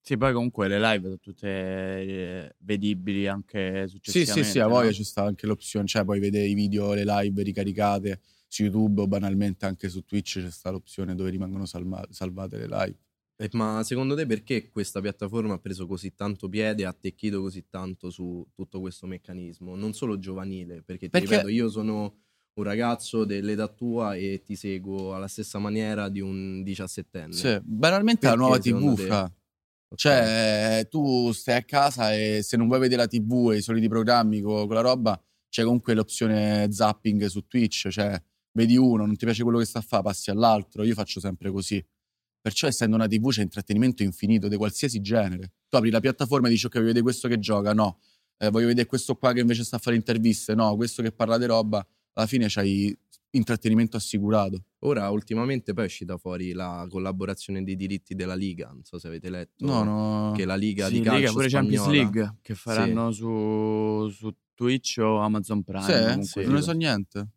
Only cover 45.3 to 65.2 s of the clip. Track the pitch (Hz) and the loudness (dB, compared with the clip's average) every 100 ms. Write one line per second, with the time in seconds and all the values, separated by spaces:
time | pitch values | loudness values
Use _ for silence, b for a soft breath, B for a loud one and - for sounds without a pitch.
45.3 | 90 92 _ _ 131 113 110 131 127 123 | -4 -10 _ _ 4 4 4 2 0 0
46.3 | 135 120 113 - 123 113 117 117 123 123 | 2 4 2 2 0 2 4 2 0 -2
47.3 | 117 101 104 104 107 104 - _ _ _ | -2 0 0 2 4 2 0 _ _ _
48.3 | _ 107 110 120 120 117 131 - 123 131 | _ 0 2 4 2 2 -2 -2 0 2
49.3 | 120 120 117 117 120 - 117 110 113 113 | 4 2 2 -2 -4 0 0 2 2 2
50.3 | 104 - 110 110 104 117 - 113 - 113 | 2 0 2 2 2 -2 -2 -6 -2 0
51.3 | 113 123 113 107 104 95 _ _ - 110 | 2 4 2 2 -2 -4 _ _ -4 0
52.3 | 131 107 107 98 98 101 - _ - _ | 2 0 2 2 2 0 -2 _ -20 _
53.3 | 131 110 113 117 110 113 110 - 104 101 | 0 0 0 2 2 2 -2 -4 -2 2
54.3 | 107 98 95 - _ 143 127 98 104 - | 2 2 -4 -10 _ -2 0 0 -4 -2
55.3 | 113 123 131 - 98 98 - 90 90 92 | -4 -2 -4 -4 -4 -4 -6 -10 -8 -8
56.3 | 90 92 90 90 87 87 92 95 92 95 | -6 -6 -6 -6 -8 -8 -6 -4 -4 -6
57.3 | 98 - 98 95 95 95 98 _ 95 92 | -6 -6 -6 -4 -4 -4 -6 _ -8 -6
58.3 | 92 95 85 60 67 - 87 82 82 90 | -4 -4 -6 -12 -16 -16 -14 -12 -12 -10
59.3 | 90 82 _ 139 123 104 107 107 107 107 | -10 -12 _ -2 2 2 0 0 0 0
60.3 | 107 92 95 107 101 95 117 113 139 131 | 0 0 0 0 0 0 2 2 4 2
61.3 | 113 131 139 104 107 143 147 113 110 104 | 2 2 2 2 2 4 4 4 2 -2
62.3 | 107 - 107 113 110 117 113 117 107 113 | -6 -12 -10 -2 0 2 2 0 -2 -4
63.3 | 110 107 107 107 107 107 107 107 98 110 | -2 0 0 0 0 0 0 -2 -6 -10
64.3 | - _ _ 123 131 - - 110 107 | -10 _ _ 0 0 -2 0 2 4